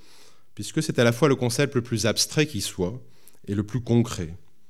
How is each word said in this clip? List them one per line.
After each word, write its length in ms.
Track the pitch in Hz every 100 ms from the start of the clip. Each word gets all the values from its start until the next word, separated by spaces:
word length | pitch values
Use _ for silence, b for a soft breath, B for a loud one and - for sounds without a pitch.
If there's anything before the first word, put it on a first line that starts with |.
| b b b b b -
puisque 260 | 101 156
c'est 160 | 151 135
à 60 |
la 80 | 120
fois 180 | 120 156
le 60 | 127
concept 400 | 123 117 143 123
le 80 |
plus 240 | 120 110 107
abstrait 400 | 104 - 156 151
qui 140 | 104
soit 380 | - - 90 123 b b b b -
et 60 |
le 100 | 101
plus 180 | 101 127
concret. 520 | - 117 113 - 80 85 - -